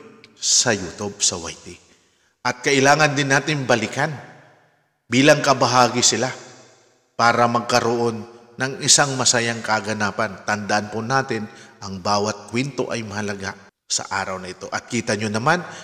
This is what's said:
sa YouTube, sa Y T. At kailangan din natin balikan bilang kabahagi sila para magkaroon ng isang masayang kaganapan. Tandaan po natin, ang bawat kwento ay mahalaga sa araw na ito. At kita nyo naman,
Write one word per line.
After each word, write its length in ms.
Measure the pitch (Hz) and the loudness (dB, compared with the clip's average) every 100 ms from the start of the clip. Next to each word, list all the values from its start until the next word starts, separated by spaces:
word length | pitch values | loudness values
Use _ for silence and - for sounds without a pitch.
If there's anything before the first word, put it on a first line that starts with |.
| - - - _ | -18 -20 -20 _
sa 400 | - - 127 107 | 0 2 2 0
YouTube, 480 | 90 - 104 98 | -4 -8 -10 -2
sa 160 | - 92 | -2 -2
Y 160 | 82 78 | -8 -12
T. 120 | - 87 _ _ _ _ _ _ | -16 -20 _ _ _ _ _ _
At 160 | 123 - | -6 -2
kailangan 560 | 151 139 139 147 151 139 | 2 4 6 6 4 2
din 160 | 139 | 2
natin 320 | 139 147 151 | 2 2 -2
balikan 480 | 123 120 107 - 151 139 - - - _ _ _ _ _ _ | 2 2 2 -2 -4 -4 -14 -20 -20 _ _ _ _ _ _
bilang 320 | 120 143 143 | 4 6 6
kabahagi 640 | 139 131 123 127 120 117 | 4 2 4 4 4 4
sila 240 | 120 - 127 - - - - _ _ _ _ - | 2 2 -2 -6 -16 -20 -20 _ _ _ _ 2
para 320 | 117 117 117 | 2 4 4
magkaroon 880 | 120 - 120 117 117 117 110 107 - - - | 2 0 2 2 0 -2 -4 -10 -20 -20 -8
ng 240 | 131 113 | -8 -4
isang 320 | 143 - 143 131 | 2 2 2 0
masayang 420 | 120 123 117 113 | 0 2 0 -2
kaganapan. 800 | 110 107 101 107 104 95 110 92 | -2 -2 -2 -2 -2 -2 -4 -4
Tandaan 480 | - 104 101 107 104 | -4 -4 -2 -2 -2
po 140 | 110 | -6
natin, 420 | 113 135 131 110 107 - - - | -2 -2 0 -4 -6 -12 -20 -18
ang 180 | 101 95 | -14 -8
bawat 480 | 90 104 104 104 - | -2 0 0 -4 -6
kwento 400 | 113 139 139 - | -4 -2 -4 -4
ay 160 | 117 110 | -6 -8
mahalaga 480 | 101 101 101 98 98 - _ _ | -6 -6 -6 -10 -12 -18 _ _
sa 180 | - - | -8 -4
araw 320 | 98 95 95 | -4 -4 -6
na 80 | 90 | -10
ito. 160 | 92 - | -12 -10
At 160 | 107 - | -10 -4
kita 240 | 120 110 | -4 -2
nyo 160 | 107 110 | -2 -2
naman, 320 | 110 127 175 165 - | -2 0 0 -2 -14